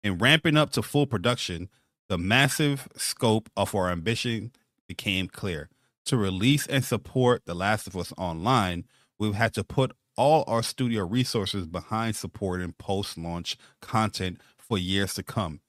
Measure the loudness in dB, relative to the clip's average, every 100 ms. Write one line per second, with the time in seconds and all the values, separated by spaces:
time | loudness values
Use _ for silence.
0 | -2 2 4 6 4 4 2 0 0 0
1 | 0 0 0 -2 -4 -8 -10 _ _ _
2 | _ -2 2 4 4 2 0 0 -8 -8
3 | -6 0 2 2 0 -2 0 0 0 -2
4 | -2 -2 -4 -4 -8 _ _ _ _ -6
5 | -2 -2 -4 -6 -6 -6 -10 _ _ _
6 | -2 2 2 2 4 2 2 -2 0 -4
7 | -2 2 4 4 0 -2 0 0 -2 -8
8 | -8 -4 -4 -2 2 2 2 -2 -8 _
9 | _ _ -4 2 0 0 -2 0 0 -2
10 | _ 2 4 4 4 0 -2 -2 -2 0
11 | 0 0 0 0 -2 -4 -4 -8 -4 -2
12 | -2 -4 -8 -6 -4 -4 -6 -8 -4 -2
13 | -4 -8 -6 -6 -8 -10 -14 _ -2 0
14 | 0 0 -6 -6 _ _ -4 -2 0 0
15 | 0 -4 -6 -4 -4 -8